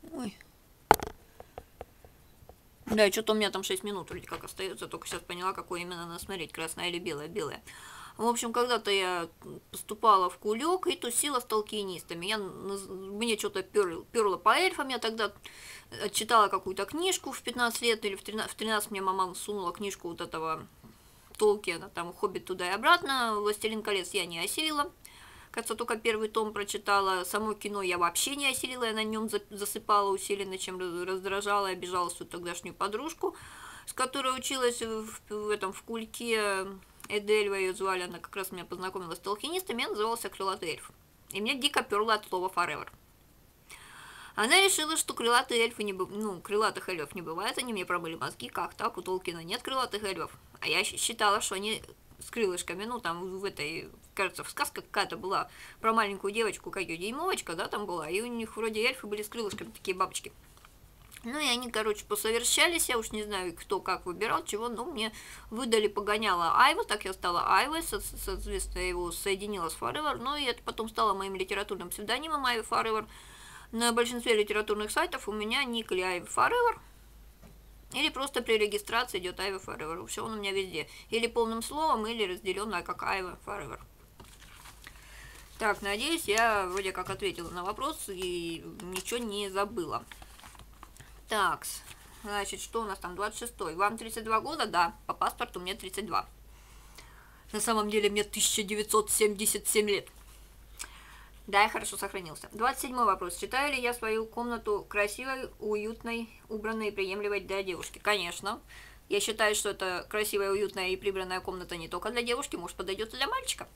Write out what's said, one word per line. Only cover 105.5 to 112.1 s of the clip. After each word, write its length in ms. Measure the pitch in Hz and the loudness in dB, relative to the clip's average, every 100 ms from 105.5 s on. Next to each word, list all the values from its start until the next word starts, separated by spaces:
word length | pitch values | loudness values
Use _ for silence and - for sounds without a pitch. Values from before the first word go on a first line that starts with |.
| - | -6
уютной, 720 | 220 208 208 226 233 233 226 - - | -2 -2 -2 -6 -6 -6 -6 -12 -10
убранной 400 | 220 220 220 214 | -6 -4 -2 -2
и 20 | |
приемлемой 480 | 202 190 196 208 202 | -2 -2 -2 0 -2
для 220 | 175 196 | -2 -4
девушки? 360 | 190 170 - - | -2 -4 -8 -4
Конечно. 640 | - 208 175 170 196 226 - - - - - | 0 0 0 -4 -6 -6 -10 -18 -18 -20 -2
Я 100 | 202 | 0
считаю, 360 | 202 214 214 208 | 0 4 4 4
что 140 | 208 | 0
это 360 | 190 185 180 - | -2 -2 -4 -2
красивая, 440 | 214 208 202 196 | 0 0 2 2
уютная 380 | 196 196 196 185 | 2 0 0 -2
и 60 | 190 | 0
прибранная 440 | 202 196 185 185 | 0 -2 -2 -2
комната 360 | 180 185 180 175 | -4 -6 -6 -8
не 120 | 165 | -4
только 220 | 180 220 | -4 -2